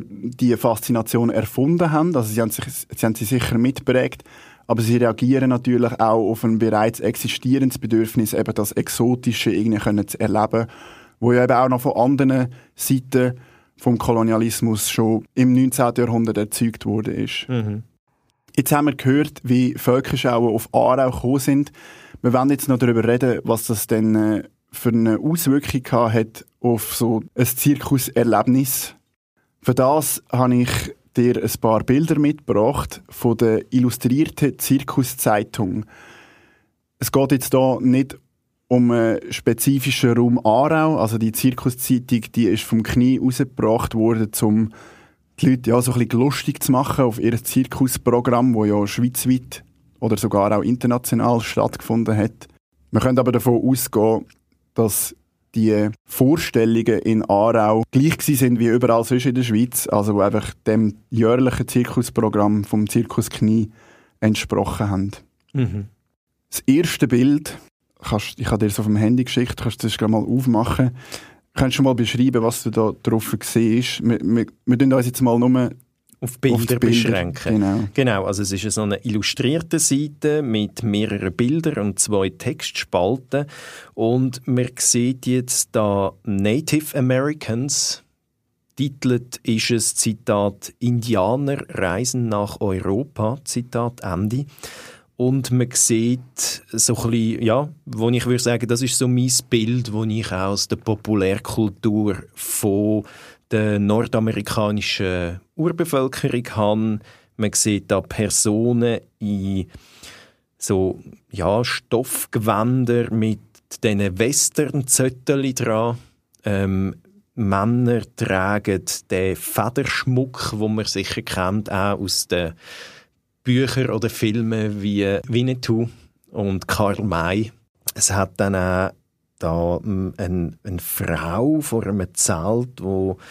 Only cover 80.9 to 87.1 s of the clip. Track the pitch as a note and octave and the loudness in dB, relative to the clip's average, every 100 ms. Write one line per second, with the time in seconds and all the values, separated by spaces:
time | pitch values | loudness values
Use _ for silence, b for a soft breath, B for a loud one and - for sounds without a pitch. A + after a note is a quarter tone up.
80.9 | G#2 G#2+ G2+ F#2+ - A#2+ E3 D#3+ A#2+ G2+ | 0 -2 -2 -4 0 0 0 -2 -2 -2
81.9 | F#2 - G2+ F#2+ - B2 D#3 - - - | -2 -2 0 -2 -4 -8 -8 -8 -10 -4
82.9 | F#2 F#2 C3 B2+ C#3 C#3+ B B B B | 0 0 -2 -4 -6 -6 B B B B
83.9 | - A2+ B2+ C3 B2+ - B2 B2 - - | -4 0 2 0 -4 -2 -2 -2 -2 -2
84.9 | B2 B2 C3 B2 B2+ B2 - - A#2 G#2 | 0 0 -2 -2 -2 -2 -4 -2 0 2
85.9 | G2+ F#2+ - - G2 G#2 C3 D#3+ D3+ D3+ | 2 0 -4 -4 0 0 0 0 -2 -2
86.9 | D3 B2+ | -2 0